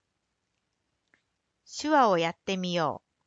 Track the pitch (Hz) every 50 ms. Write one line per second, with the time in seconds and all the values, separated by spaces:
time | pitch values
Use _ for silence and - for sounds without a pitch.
0 | _ _ _ _ _ _ _ _ _ _ _ _ _ _ _ _ _ _ _ _
1 | _ _ _ _ _ _ _ _ _ _ _ _ _ _ - - - 302 311 285
2 | 254 214 185 170 165 165 175 _ - - 190 185 180 180 175 175 160 139 107 -
3 | _ _ _ _ _